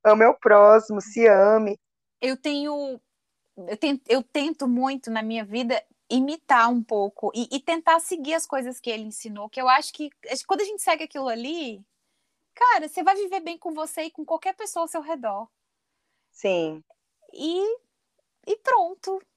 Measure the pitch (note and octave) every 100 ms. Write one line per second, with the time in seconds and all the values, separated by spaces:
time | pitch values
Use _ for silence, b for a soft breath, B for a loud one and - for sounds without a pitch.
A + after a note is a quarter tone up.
0 | G#3+ G#3+ A3+ B3 A#3 G#3 G#3 A3 A3 G#3
1 | G#3+ A3+ A3+ G3 G3+ A3 G#3+ G#3 _ _
2 | _ _ B3+ C4 D4+ C#4+ D4 D4 C#4+ B3
3 | _ _ _ _ _ - F3 G#3+ D#4 C#4
4 | - B3+ A#3+ D4+ C#4+ D#4 C4 B3 C4 C4+
5 | A3+ A3 A3 A3+ G3+ A3 A#3+ B3+ - _
6 | _ B3 C4+ D#4+ - B3 A#3 A#3+ A3+ G#3+
7 | G3+ - G#3 A3+ A#3 C4+ - E4 E4 E4
8 | - E4+ C4+ D#4+ - C4+ B3 B3 A#3+ A3
9 | A3 - A3+ G3+ G#3+ C4 B3+ B3+ B3+ -
10 | D4 - - - - F#4+ G4+ G#4 - D#4+
11 | D#4+ D4 C4+ A3+ A#3+ E4+ C#4 G3+ G3 _
12 | _ _ _ _ _ _ B4 G#4 D4+ -
13 | E4+ G4 G4 F#4+ E4 E4+ F4+ D#4 D#4 -
14 | D#4+ - D4+ D#4+ F#4+ F#4+ G#4+ F4 E4 E4
15 | D4 E4 A#3 G3 A3+ _ _ _ _ _
16 | _ _ _ _ G3+ F3+ D#3+ D#3 - _
17 | _ _ _ - D#4 F4+ G4+ A#4+ _ _
18 | _ _ _ _ - G#4+ - A#4+ F4 F#4+
19 | - F#4+ -